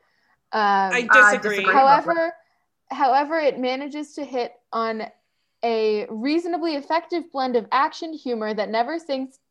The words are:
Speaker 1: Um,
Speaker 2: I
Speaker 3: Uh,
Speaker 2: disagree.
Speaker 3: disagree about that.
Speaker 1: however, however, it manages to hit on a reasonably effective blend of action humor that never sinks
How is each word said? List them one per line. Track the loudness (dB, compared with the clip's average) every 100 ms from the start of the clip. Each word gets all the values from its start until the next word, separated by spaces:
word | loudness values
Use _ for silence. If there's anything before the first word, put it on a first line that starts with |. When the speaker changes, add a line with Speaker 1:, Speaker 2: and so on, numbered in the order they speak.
| _ _ _ _ _
Speaker 1:
Um, | 0
Speaker 2:
I | 2 2 2 0 2
Speaker 3:
Uh, | 6 6
Speaker 2:
disagree. | 6 -2 -2
Speaker 3:
disagree |
about | 2
that. | 4 6 6 4
Speaker 1:
however, | -2 -2 -6 _ _ _ _ -14
however, | -2 2 2 2 0
it | 0 0
manages | -4 -4 -8 -10 -12 -10
to | -8
hit | -6 -6 -10 _
on | -4 -4 -4 -8 _ _ _ _ -6
a | -2 0 2 0 -2
reasonably | -6 -2 -2 -2 -4 -2 -4
effective | -2 -4 -2 -6 -6
blend | -4 -2 -2
of | 0
action | 0 0 -2 -10
humor | -10 -6 -6 -4
that | -4 -2
never | -2 -2 -4
sinks | -6 -6 -6 _ _